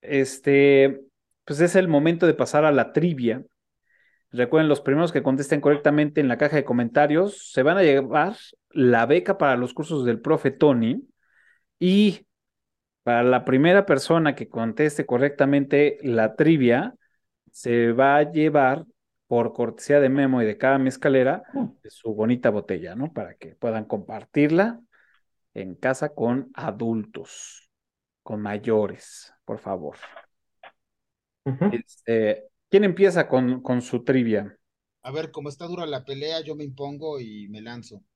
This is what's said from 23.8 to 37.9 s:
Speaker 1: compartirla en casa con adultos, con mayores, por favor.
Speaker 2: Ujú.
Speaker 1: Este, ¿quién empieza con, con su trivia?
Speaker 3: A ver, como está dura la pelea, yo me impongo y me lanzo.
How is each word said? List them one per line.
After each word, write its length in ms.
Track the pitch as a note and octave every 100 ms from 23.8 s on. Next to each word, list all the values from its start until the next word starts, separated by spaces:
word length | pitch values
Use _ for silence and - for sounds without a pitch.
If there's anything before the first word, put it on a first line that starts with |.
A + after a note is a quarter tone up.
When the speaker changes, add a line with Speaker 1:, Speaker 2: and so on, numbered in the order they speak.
| G#2+
Speaker 1:
compartirla 920 | A2 F#2 G#2 - - D3+ E3 G#3+ A#3 _ _ _ _ _ _ _
en 220 | - F#2+ F2
casa 340 | B2+ C3 D3+
con 360 | - A2+ B2 -
adultos, 1120 | - D#3 G#2 A2+ A2+ G#2 - - - - - _ _ _ _ _ _ -
con 140 | G#2+
mayores, 880 | G#2 G#2 A2 A2 G#2 - - - - _ -
por 120 | A2
favor. 380 | - F#2+ D2+ - - - _ _ _ _ - _ _ _ _ _ _ _ -
Speaker 2:
Ujú. 200 | C3+ F#3+
Speaker 1:
Este, 720 | A#2+ - - - A2+ A2 G#2+ - _ _
¿quién 140 | G3
empieza 460 | G#3 F3 G3 F3 D3+
con, 320 | C3 B2+ B2+
con 200 | B2 B2
su 220 | A#2+ A#2+
trivia? 540 | A#2+ C3 A#2+ G#2 G2+ - _ _ _ _
Speaker 3:
A 80 | B2+
ver, 200 | C#3+ D#3+
como 160 | - C#3+
está 180 | C#3 E3+
dura 200 | F3 E3
la 180 | C3+
pelea, 380 | C3+ C3+ D3 D#3+
yo 120 | D3+
me 120 | D3 D3
impongo 560 | C3+ C#3+ C#3+ D#3 D3
y 260 | A#2 G#2+ G2+
me 140 | G#2+
lanzo. 420 | A2 A#2+ A2